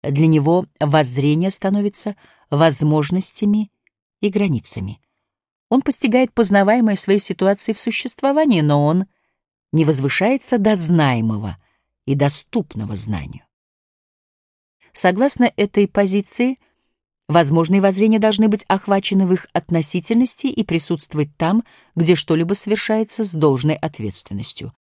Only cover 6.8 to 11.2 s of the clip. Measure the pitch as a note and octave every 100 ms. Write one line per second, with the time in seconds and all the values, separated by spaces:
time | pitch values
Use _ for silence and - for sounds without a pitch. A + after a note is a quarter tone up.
6.8 | A3 G3 - G3+ - F#3+ F#3+ G3+ - G#3+
7.8 | - - - - C#4 C#4+ D#4 F#3 D3+ D3
8.8 | D3 F3 F#3+ _ _ _ _ _ _ D#3+
9.8 | D3+ C#3 C3+ - G3+ C4+ - A#3+ G3+ G#3
10.8 | E3 E3+ C#3+ A#2+